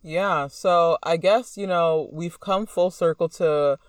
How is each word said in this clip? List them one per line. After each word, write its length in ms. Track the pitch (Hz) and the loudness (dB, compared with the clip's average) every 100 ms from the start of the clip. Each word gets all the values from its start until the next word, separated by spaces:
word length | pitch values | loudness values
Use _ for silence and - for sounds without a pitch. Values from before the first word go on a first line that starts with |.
Yeah, 460 | 160 165 196 160 139 | -6 -2 0 -2 -4
so 500 | - 190 175 170 165 | -2 2 4 4 2
I 120 | - 165 | 0 0
guess, 380 | 180 226 240 - | 2 2 0 -8
you 120 | 196 | -4
know, 420 | 175 165 160 147 | 0 2 0 -2
we've 280 | 156 170 - | -8 -10 -10
come 260 | - 190 214 | -4 -4 -2
full 260 | - 180 | -2 -2
circle 380 | - 170 156 165 | 0 -2 0 -4
to, 480 | - 165 151 143 135 | 0 0 2 0 -2